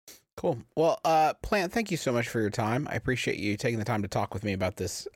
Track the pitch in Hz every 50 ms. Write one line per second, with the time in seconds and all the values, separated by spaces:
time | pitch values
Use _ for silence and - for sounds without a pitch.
0 | _ - - - _ _ _ - - - 156 117 - - _ - 160 165 143 -
1 | - 165 160 156 156 151 - - - - - 208 180 170 - 240 226 196 180 151
2 | - 139 123 120 117 - - 117 110 101 101 - 113 107 117 127 147 - - 113
3 | - - 127 123 - - - - 90 104 101 107 - 127 117 113 104 - 120 107
4 | 101 101 - 117 101 - - 98 104 107 98 95 95 92 90 - 92 87 - -
5 | - - -